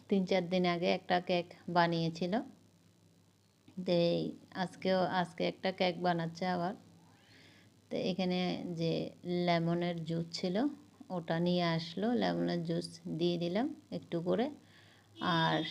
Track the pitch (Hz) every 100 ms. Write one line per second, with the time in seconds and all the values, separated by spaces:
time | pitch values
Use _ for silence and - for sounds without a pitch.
0 | - 196 185 185 175 185 180 175 180 185
1 | - 180 180 175 170 - - 175 170 170
2 | 165 165 180 214 - - - _ _ _
3 | - _ _ _ _ _ - - 185 175
4 | 170 170 160 - - - 180 - 185 185
5 | 180 185 170 - 175 - 190 185 185 175
6 | 175 170 165 165 185 180 175 214 - -
7 | - - - - - - - _ - -
8 | - 180 185 180 180 175 - 165 165 160
9 | 160 - 175 175 175 170 165 170 175 170
10 | 160 165 165 - 185 190 285 - - -
11 | - 180 165 165 175 175 170 165 165 -
12 | 220 233 185 170 175 175 165 170 170 -
13 | 175 160 175 170 170 190 285 - - 180
14 | - 170 175 185 269 294 - - - -
15 | - - 180 165 160 156 160